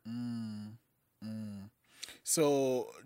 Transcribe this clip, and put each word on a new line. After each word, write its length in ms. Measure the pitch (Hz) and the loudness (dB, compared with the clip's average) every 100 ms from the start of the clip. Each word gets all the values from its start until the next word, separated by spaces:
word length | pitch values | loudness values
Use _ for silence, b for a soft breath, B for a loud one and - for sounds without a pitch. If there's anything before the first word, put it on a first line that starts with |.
| 220 | -8
Mm. 720 | 240 240 233 220 208 208 113 _ _ _ - 110 | -4 -4 -4 -6 -8 -10 -14 _ _ _ -14 -10
Mm. 440 | 110 107 101 101 _ B B B B | -8 -8 -10 -14 _ B B B B
So, 680 | - 170 147 139 131 127 113 78 | 0 4 6 6 4 2 -2 -8